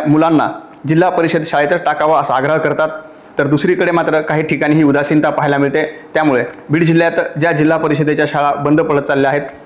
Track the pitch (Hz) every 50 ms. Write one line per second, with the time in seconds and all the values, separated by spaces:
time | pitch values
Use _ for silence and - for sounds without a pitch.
0 | - 147 147 156 160 165 165 147 120 - - - - - - - - 139 160 165
1 | 180 180 180 170 165 160 170 165 156 - - 143 147 143 175 170 - 151 151 147
2 | 147 156 160 143 143 139 127 131 135 143 156 160 156 147 143 139 156 156 - -
3 | - - - - - - - - 143 139 147 139 - 180 180 180 180 175 170 170
4 | 160 165 156 156 156 - 156 156 151 151 156 135 151 147 156 160 156 143 135 143
5 | 143 - 165 151 151 151 147 - 147 143 143 143 143 139 131 156 156 - - -
6 | - - - 156 156 151 131 120 - - - - - - 143 165 170 160 165 165
7 | 170 170 165 - 170 - - 151 151 170 165 151 151 156 160 160 165 151 151 143
8 | 156 147 151 147 151 143 - 147 143 143 139 - 143 147 151 160 160 156 147 143
9 | 139 - 143 139 135 135 143 147 - - - - -